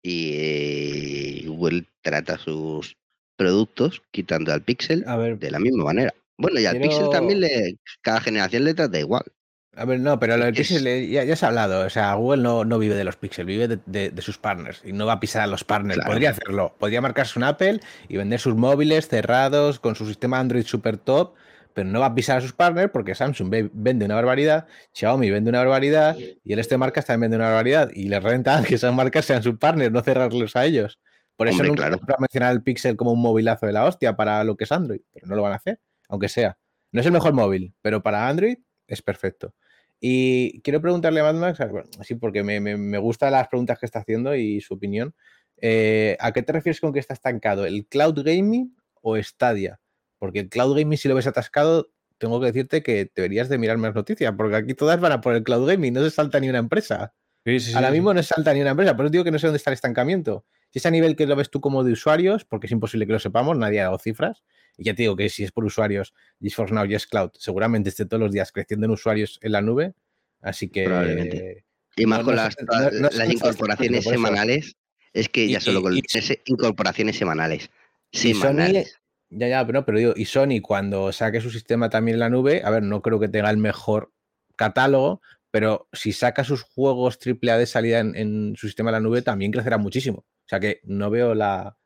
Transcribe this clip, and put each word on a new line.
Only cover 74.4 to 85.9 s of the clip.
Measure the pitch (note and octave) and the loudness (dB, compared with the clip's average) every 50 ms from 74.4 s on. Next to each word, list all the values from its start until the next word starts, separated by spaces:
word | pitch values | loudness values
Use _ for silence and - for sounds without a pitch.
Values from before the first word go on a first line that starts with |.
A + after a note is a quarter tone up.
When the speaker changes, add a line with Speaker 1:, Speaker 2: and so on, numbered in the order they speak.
| G#2 A2 B2+ D3+ D#3 - - _ _ _ _ _ _ _ _ | 2 0 0 -2 -2 -8 -18 _ _ _ _ _ _ _ _
Speaker 1:
es | - A2+ - | -4 -4 -2
que | - B2 A2+ | 0 0 2
Speaker 2:
Y, | G#2+ - | 2 2
Speaker 1:
ya | G2 | 0
solo | - - G2 F#2+ | 0 0 0 0
Speaker 2:
y, | F#2 | 0
Speaker 1:
con | F#2+ F2+ | 0 0
Speaker 2:
y | F#2 - | 0 -2
Speaker 1:
tener | - - A#2 A2 - C#3+ - _ | -2 -2 -2 -2 -2 -4 -6 _
incorporaciones | - C3 A2+ B2 A#2 G#2 - G#2+ F#2+ F2+ - A2 A2 G#2 | -2 -2 0 2 0 0 0 -2 -2 0 0 -2 -2 0
semanales, | - G#2+ F2 D#2+ D#2 D#2+ D#2+ D#2+ D2+ - - _ _ _ _ _ _ _ _ | -2 -2 -2 -2 -2 -2 -2 -4 -4 -8 -14 _ _ _ _ _ _ _ _
Speaker 2:
y | - - | -8 -2
Sony, | - B2+ A2 G#2 | 0 2 2 2
Speaker 1:
semanales. | F#2+ C#3 C#3+ D3 E3 F3+ F#3+ G3 - - - _ _ _ _ _ _ _ | 2 2 2 2 2 4 2 2 0 -2 -10 _ _ _ _ _ _ _
Speaker 2:
ya, | - G#2 A#2+ B2 | -6 -4 -2 0
ya, | B2+ C3+ B2 | 0 0 0
pero | A2+ B2+ C3+ | 0 0 -2
no, | C3+ | 0
pero | - G#2+ G#2+ | 2 2 4
digo, | A#2 A#2+ A2 | 4 4 2
y | - A2 | 0 -4
Sony | - - C3+ C3+ C#3+ C3 A2 | -2 2 2 2 4 2 -2
cuando | F#2+ - G#2 G2 G2 G2+ G2+ G2 F#2+ G2 F#2+ | 0 -2 -2 -2 0 -2 -2 -2 -2 -2 -2
saque | - A2+ A2 G#2+ A#2 | -2 -2 -2 -2 -2
su | A2 B2 | -4 -4
sistema | A2+ A#2 - - A#2+ A#2 A#2 A2+ | -10 -10 -2 -2 0 0 2 0
también | G#2+ A2 A2+ A#2 A2+ | 0 0 0 2 0
en | A#2 | 2
la | A#2 A#2 | 2 2
nube, | B2 B2+ C3 C#3 D#3 F#3 - | 2 2 4 2 2 2 2
a | G#2 | 0
ver, | G#2+ A2+ G#2+ | 0 2 0
no | G2+ G#2 G#2 | 0 -2 -2
creo | - A#2+ A2+ G#2+ | 0 0 0 0
que | G#2+ G#2 | 0 0
tenga | G2 G#2+ G#2 G#2+ | 0 0 2 2
el | G#2+ | 2
mejor | G#2+ G#2+ G#2+ G2+ - - - G#2+ G#2+ - _ _ _ _ _ _ _ _ _ _ | 2 2 0 -2 -4 -2 -2 -2 -2 -2 _ _ _ _ _ _ _ _ _ _
catálogo, | - A2+ G#2+ F#2+ C3 C3 C3+ C#3 C3+ C3 D3+ F#3 G3 _ - - _ _ _ | -2 -2 0 2 2 4 4 4 4 2 2 -2 -4 _ -20 -20 _ _ _
pero | - A2 G#2+ A2 G#2+ - - _ | -2 0 2 2 0 -2 -4 _